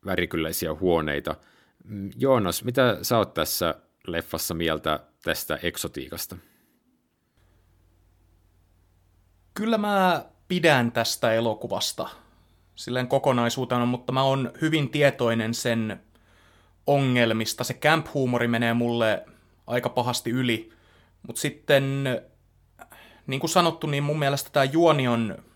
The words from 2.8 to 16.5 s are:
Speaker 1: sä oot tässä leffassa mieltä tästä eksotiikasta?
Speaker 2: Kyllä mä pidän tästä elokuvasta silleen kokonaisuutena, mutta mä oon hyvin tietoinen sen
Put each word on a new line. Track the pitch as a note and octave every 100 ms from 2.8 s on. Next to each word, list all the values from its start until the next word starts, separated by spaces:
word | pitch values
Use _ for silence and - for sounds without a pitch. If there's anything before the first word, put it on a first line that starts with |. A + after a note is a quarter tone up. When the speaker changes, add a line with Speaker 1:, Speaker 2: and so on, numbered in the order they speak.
| B2+ G2+
Speaker 1:
sä | - A#2
oot | G#2+
tässä | - D#2 - E2+ - _ _ -
leffassa | E2+ - E2 -
mieltä | E2+ E2 D#2 D#2 D2+ - _
tästä | E2 D#2 - D2+
eksotiikasta? | F2 - E2 D2+ C2 D#2+ - F2 _ _ _ _ _ _ _ _ _ _ _ _ _ _ _ _ _ _ _ _ _ _ _ _ _ _ _ _ _ _ _
Speaker 2:
Kyllä | - G#3+ A3+
mä | G#3 G3+ F#3 E3 - _ _
pidän | F3+ D#3+ C#3 A#2
tästä | A#2 A2+ - A#2+
elokuvasta | A2+ A2+ A2 - F#2+ - - - - - _ _ _ _
silleen | - - B2+ B2
kokonaisuutena, | C#3 C#3 B2 A#2 B2 B2 B2 A#2+
mutta | B2 -
mä | C3
oon | C3+ C3+ B2 -
hyvin | D#3+ D#3 C#3
tietoinen | D3 C#3+ - A#2+ A#2 A2+
sen | A#2 B2 A2+ A2 G2+ _ _ _ _ _